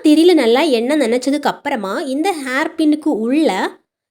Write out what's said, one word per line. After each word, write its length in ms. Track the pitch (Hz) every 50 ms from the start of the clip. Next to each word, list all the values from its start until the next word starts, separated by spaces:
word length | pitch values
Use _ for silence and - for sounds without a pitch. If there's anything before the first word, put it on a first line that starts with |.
| -
திரியில 260 | 311 302 294 330 359 370 311
நல்லா 220 | 254 220 233 262 311 330 254 226
எண்ணெய் 220 | 226 247 294 311 269
நனைச்சதுக்கு 480 | 220 226 254 254 285 269 294 294 233 180
அப்புறமா 400 | - - 285 285 233 202 190 196 277 349 269 262
இந்த 140 | 277 311 403 381 311
ஹேர் 320 | 269 262 254 269 311 330 330 -
பின்னுக்கு 340 | 320 302 302 302 - 320 285 208 220
உள்ள 240 | 233 262 311 320 247 185 190 254 339 - _ _ _ _ _ _ _